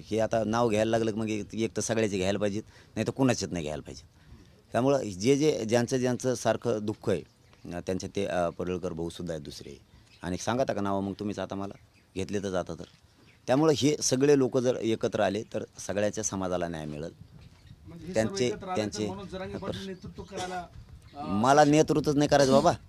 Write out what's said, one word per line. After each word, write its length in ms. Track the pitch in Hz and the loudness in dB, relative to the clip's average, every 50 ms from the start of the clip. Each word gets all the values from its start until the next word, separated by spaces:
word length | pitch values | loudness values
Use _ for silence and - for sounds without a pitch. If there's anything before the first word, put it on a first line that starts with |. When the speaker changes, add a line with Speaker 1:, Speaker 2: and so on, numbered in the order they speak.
| 80 | -8
Speaker 1:
हे 140 | - 104 107 | -4 0 0
आता 240 | 110 107 - 113 110 | 0 2 2 0 0
नाव 260 | 104 107 117 120 120 | 2 2 2 2 4
घ्यायला 220 | 104 104 110 113 | 4 2 2 2
लागलं 200 | 113 113 113 110 | 2 2 0 0
की 60 | 104 107 | -2 -2
मग 120 | 113 107 | -2 -2
एक, 260 | 107 107 104 - - | -2 -4 -6 -6 -4
एक 160 | 104 113 110 - | -2 -2 -2 -2
तर 60 | - | -2
सगळ्याचे 360 | 104 - 117 110 113 107 95 101 | -2 0 0 2 2 2 2 0
घ्यायला 220 | 90 95 101 104 | 0 0 0 0
पाहिजेत, 240 | 104 104 98 107 110 - - - - - - | 0 -2 -2 -4 -8 -10 -14 -20 -20 -10 -6
नाही 120 | - 110 117 | -4 -2 -2
तर 40 | |
कुणाचेच 380 | 113 - 135 131 117 - 98 92 | 0 2 2 2 2 2 -2 -4
नाही 140 | - 87 80 | -4 -6 -6
घ्यायला 180 | 73 76 71 | -6 -6 -8
पाहिजेत. 280 | 65 - 69 69 - - _ _ - - - - - - - _ _ _ | -10 -12 -16 -18 -18 -20 _ _ -20 -20 -20 -20 -20 -20 -20 _ _ _
त्यामुळं 320 | - 110 123 135 143 135 - | -2 0 2 2 2 2 0
जे, 320 | 104 98 87 98 123 143 | -4 -6 -2 2 2 4
जे, 300 | 139 147 156 - - 107 | 4 4 2 2 0 0
ज्यांचं, 320 | 110 110 120 120 113 135 131 | 0 2 2 2 2 0 0
ज्यांचं 380 | 123 127 123 110 - 127 123 | 0 0 -2 -2 -2 -2 -2
सारखं 440 | 113 - 120 110 110 - 123 117 107 | 0 0 0 0 0 0 -2 -2 -2
दुःख 280 | 107 107 104 - - - | -2 -4 -6 -4 -2 -2
आहे, 140 | 101 80 - - _ _ _ _ - - - - 85 | -2 -2 -4 -8 _ _ _ _ -20 -18 -14 -10 -10
अ, 60 | 87 | -8
त्यांचे 280 | 87 - 92 92 95 95 | -4 -4 -4 -4 -6 -6
ते, 180 | 95 101 98 | -6 -4 -4
अ, 240 | 95 - 90 87 85 | -2 0 0 0 -2
पडळकर 440 | 80 - 92 87 90 90 82 90 85 | -2 -4 -6 -4 -4 -4 -4 -6 -6
भाऊसुद्धा 400 | 80 82 85 80 - 90 85 82 | -6 -6 -6 -8 -8 -8 -8 -8
आहेत 100 | 80 73 | -8 -10
दुसरे, 360 | 71 71 - - 71 71 65 - _ - - - _ - - | -12 -14 -14 -14 -16 -18 -18 -20 _ -20 -20 -20 _ -18 -12
आणि 160 | - 85 90 90 | -8 -6 -6 -4
सांगा 260 | - - 113 123 135 | -2 -2 0 0 0
का 180 | - 107 101 | 0 -2 -2
नावं 220 | 101 101 98 98 95 | -2 -2 0 -2 -2
मग 100 | 98 95 - | -4 -4 -6
तुम्हीच 200 | 101 104 98 95 | -6 -6 -6 -6
आता 160 | 95 90 98 | -6 -6 -6
मला, 180 | 98 98 98 104 - - - _ _ _ _ - | -8 -10 -10 -12 -16 -20 -20 _ _ _ _ -10
घेतले 240 | 92 95 - 98 104 | -8 -6 -4 -4 -4
तर 100 | 92 101 | -4 -2
जातं 260 | 92 92 85 80 85 76 | -2 -2 -2 -4 -6 -12
तर. 40 | 87 - - _ _ _ _ _ _ - - _ _ - | -14 -16 -20 _ _ _ _ _ _ -20 -20 _ _ 0
त्यामुळं 260 | 123 139 156 160 151 120 | 2 4 6 4 4 4
हे 200 | 123 143 151 - | 4 2 2 2
सगळे 400 | - - - 127 135 143 147 139 | 0 0 2 4 6 6 6 6
लोक 200 | 131 123 - 131 | 6 4 2 2
जर 180 | 120 127 120 | 2 2 0
एकत्र 440 | - - 110 110 104 - 113 98 107 | 0 0 0 0 0 0 0 0 2
आले 240 | 104 95 95 104 - | 2 2 0 -2 -4
तर 200 | - - 110 107 - _ - - - | -6 -8 -8 -8 -8 _ -12 -10 -6
सगळ्यांच्या 360 | 95 98 104 104 - - 110 | -2 0 0 0 -2 -2 -6
समाजाला 440 | - - 98 95 92 90 87 87 85 | -4 -4 -4 -4 -2 -2 -2 -2 -4
न्याय 180 | 85 78 78 | -6 -6 -8
मिळेल. 260 | 76 73 73 78 85 - - - - - - - - - - - - - - - | -8 -8 -8 -10 -10 -12 -14 -20 -20 -20 -20 -20 -20 -20 -20 -20 -20 -20 -20 -20
Speaker 2:
म्हणजे 220 | - - - - - | -20 -18 -16 -12 -4
हे 60 | 185 | 0
सर्व 140 | - 110 107 | 0 0 0
Speaker 1:
त्यांचे, 180 | 98 98 123 | 0 0 0
Speaker 2:
एकत्र 180 | 120 - - - | 0 -2 -4 -6
आले 60 | 185 | -6
तर 60 | - | -4
Speaker 1:
त्यांचे 320 | 110 107 104 98 104 107 104 | -2 -2 -2 -2 -4 -4 -4
Speaker 2:
मनोज 200 | 95 98 101 - | -6 -8 -10 -12
जरांगे 300 | - 185 185 98 101 101 | -12 -10 -10 -10 -10 -8
पाटील 300 | - 196 - 190 190 190 | -8 -8 -8 -8 -8 -10
नेतृत्व 360 | 190 180 - - 175 - 196 | -12 -12 -14 -14 -14 -14 -16
करायला, 440 | - 202 190 180 - 240 240 233 - - - - - - - - - - | -12 -10 -10 -8 -8 -8 -10 -12 -12 -16 -20 -20 -20 -20 -20 -20 -20 -14
अ, 100 | - 143 | -12 -8
Speaker 1:
मला 380 | - 95 101 110 127 139 147 151 | -4 -2 2 4 6 8 8 8
नेतृत्वच 520 | 147 147 156 156 - 156 151 135 151 147 | 8 8 6 6 4 2 0 2 2 2
नाही 140 | 139 147 143 | 2 4 4
करायचं 220 | 147 143 139 131 | 6 6 6 8
बाबा, 200 | 131 139 147 170 143 - - | 6 6 6 6 2 0 -2